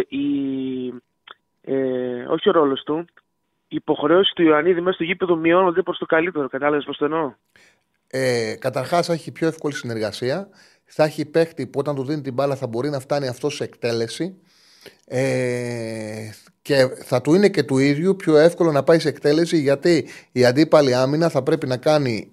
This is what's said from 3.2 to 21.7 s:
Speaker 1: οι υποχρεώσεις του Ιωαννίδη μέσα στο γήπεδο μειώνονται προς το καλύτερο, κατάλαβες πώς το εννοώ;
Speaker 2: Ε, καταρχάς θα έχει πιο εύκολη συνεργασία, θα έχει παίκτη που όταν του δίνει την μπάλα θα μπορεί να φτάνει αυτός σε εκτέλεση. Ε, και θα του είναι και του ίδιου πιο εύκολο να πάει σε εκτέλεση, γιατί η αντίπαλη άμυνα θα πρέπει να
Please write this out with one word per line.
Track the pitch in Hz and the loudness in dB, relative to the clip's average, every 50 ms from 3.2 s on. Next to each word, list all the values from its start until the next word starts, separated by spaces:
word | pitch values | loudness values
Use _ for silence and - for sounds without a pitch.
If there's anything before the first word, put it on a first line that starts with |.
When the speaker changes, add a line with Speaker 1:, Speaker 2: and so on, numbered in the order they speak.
| _ _ _ _ _ _ _ _ _ _ | _ _ _ _ _ _ _ _ _ _
Speaker 1:
οι | - | -10
υποχρεώσεις | 151 - - 151 - - 196 160 185 196 190 - | -6 -2 -2 -2 0 2 4 4 4 4 2 0
του | - 175 | 2 4
Ιωαννίδη | 160 156 151 151 175 190 170 | 4 4 4 4 2 0 0
μέσα | 175 180 185 | 0 -2 -4
στο | - 170 | -2 -4
γήπεδο | 160 196 180 208 180 175 | -4 -4 -4 -2 -2 -2
μειώνονται | 160 160 165 170 180 190 180 170 180 180 | 0 2 2 4 4 4 2 0 0 -2
προς | - 165 - | -4 -6 -8
το | - | -4
καλύτερο, | - - 160 160 180 180 151 139 127 | 0 0 0 0 0 -4 -4 -6 -6
κατάλαβες | - 135 139 147 151 147 131 | -6 -4 -2 -2 -2 -2 -4
πώς | 135 139 | -6 -6
το | - 147 | -4 -4
εννοώ; | 147 156 165 160 135 - _ _ _ _ _ _ _ _ _ _ _ _ _ _ | -2 -2 -2 -4 -4 -6 _ _ _ _ _ _ _ _ _ _ _ _ _ _
Speaker 2:
Ε, | _ - 131 131 127 123 120 113 107 110 - | _ -6 -2 0 0 0 0 -2 -4 -6 -6
καταρχάς | - 131 113 139 127 123 175 175 170 | -6 -6 -4 -4 -4 0 0 0 0
θα | 170 170 | 0 -4
έχει | 156 - - 123 | -4 -6 -10 -8
πιο | - 165 | -4 -4
εύκολη | 160 156 - - 151 139 | -4 -2 -4 -6 -8 -6
συνεργασία, | - - 123 117 110 107 104 98 - 127 123 139 175 202 196 _ _ _ _ _ _ _ | -6 -8 -8 -6 -4 -4 -4 -4 -4 -4 -4 -4 -4 -6 -10 _ _ _ _ _ _ _
θα | _ - - 151 | _ -2 0 0
έχει | 156 151 - 147 | 0 0 -4 -8
παίκτη | 147 - 160 165 165 - - 131 | -2 0 0 0 0 -2 -8 -10
που | 113 - 135 | -6 -4 -4
όταν | 139 151 147 | -4 -2 -4
του | 135 135 | -4 -4
δίνει | 127 156 151 | -4 -6 -6
την | 135 135 123 | -6 -6 -4
μπάλα | 123 139 143 139 | -2 -2 -2 -2
θα | 123 135 | -4 -6
μπορεί | 120 110 117 123 147 | -6 -6 -4 -4 -4
να | 147 135 | -4 -6
φτάνει | 123 - 147 143 143 127 | -4 -4 -4 -2 -2 -4
αυτός | 120 - - 147 143 | -6 -4 -6 -6 -4
σε | - 127 | -6 -8
εκτέλεση. | - - _ - 120 117 113 117 113 - - 165 185 190 - _ _ _ _ _ _ _ _ _ - - _ _ | -10 -8 _ -4 -2 -2 -2 -4 -4 -4 -6 -8 -8 -8 -12 _ _ _ _ _ _ _ _ _ -20 -20 _ _
Ε, | _ - 127 135 135 131 127 127 123 123 123 123 123 120 117 117 113 113 110 110 107 107 110 110 110 107 - _ _ _ _ _ | _ -4 -2 -2 0 0 -2 -2 -2 -4 -4 -6 -6 -6 -8 -8 -8 -8 -8 -10 -10 -10 -12 -12 -14 -16 -20 _ _ _ _ _
και | - 147 135 131 127 - - - | 0 2 4 4 2 0 -6 -6
θα | - - 123 | -2 -2 0
του | 123 143 156 | 2 4 4
είναι | 190 208 190 | 6 6 4
και | - - 143 | 4 2 0
του | - 135 131 | 2 2 2
ίδιου | 135 143 143 143 165 190 190 | 4 4 2 2 0 0 -2
πιο | 190 - - 156 | 0 0 4 6
εύκολο | 147 151 170 170 - 175 165 151 | 6 6 6 6 4 2 2 2
να | 139 131 | 2 4
πάει | 131 165 165 | 4 4 4
σε | 151 151 | 2 0
εκτέλεση, | 135 - - 147 147 156 170 165 175 165 | -4 0 0 2 2 2 2 2 0 0
γιατί | 139 135 139 139 - 175 175 151 - - - - - _ _ | 2 2 0 2 2 2 2 2 0 -4 -10 -20 -20 _ _
η | 123 123 | 4 4
αντίπαλη | 120 123 139 156 156 - 156 147 135 123 | 4 6 4 4 6 6 6 6 6 4
άμυνα | 123 131 135 147 156 170 165 | 2 2 0 0 0 0 0
θα | - 147 127 | 0 0 0
πρέπει | 143 156 156 - | 0 -2 -2 -2
να | 131 | -4